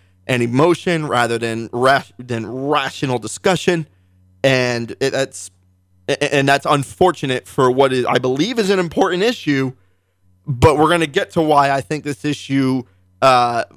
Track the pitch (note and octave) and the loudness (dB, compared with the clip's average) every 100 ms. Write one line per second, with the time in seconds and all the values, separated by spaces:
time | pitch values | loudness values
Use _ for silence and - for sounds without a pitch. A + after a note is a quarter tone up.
0 | _ _ - B2 A#2+ B2+ E3+ E3+ F#3 E3 | _ _ -4 -2 0 2 2 2 -2 -4
1 | D3+ A#2+ A#2 A#2 A#2 A2+ A2+ A#2 C3 C#3 | -2 -2 0 -2 -4 -6 -8 0 2 2
2 | - - B2 A#2 G#2 B2+ C#3 D3 C3 - | -2 -16 -10 -8 -8 -8 -2 -2 -2 -6
3 | C3+ B2 G#2+ - G3 F3 - E3+ D3+ _ | -4 -4 -6 -4 -2 0 0 -2 -4 _
4 | _ _ _ _ C3+ C3 B2 A#2+ A2+ - | _ _ _ _ 0 2 0 -4 -8 -4
5 | C3+ C3 C3+ - - _ _ _ _ _ | -4 -2 -6 -8 -18 _ _ _ _ _
6 | - C#3+ C#3+ C#3+ C#3 C#3 - D3 B2+ - | -6 -4 0 0 2 2 2 -2 -2 0
7 | F3+ - C#3 B2+ - - B2+ B2+ C3+ B2+ | 0 0 -4 -6 -4 0 2 4 2 2
8 | A#2 B2+ B2+ C3+ G#3 A#3 G3 F#3+ E3+ A#3 | 0 0 0 -2 -2 0 0 0 -2 0
9 | E3+ F#3 A3+ - D#3 C3+ C3 - _ _ | 0 0 -2 -2 -2 -2 -4 -8 _ _
10 | _ _ _ _ - A#2+ D#3 D3 D#3 E3+ | _ _ _ _ -8 2 4 6 4 2
11 | D#3 F#3 - E3+ D#3 C#3+ C#3 C#3 - D3+ | 0 -2 -2 0 4 4 4 0 -2 -6
12 | D3 C#3 D3 C#3+ - C#3 C3 C3 - _ | -6 -6 -6 -6 -2 0 0 -2 -6 _
13 | _ _ C3+ B2+ A#2+ A#2 - | _ _ 4 4 2 -2 -6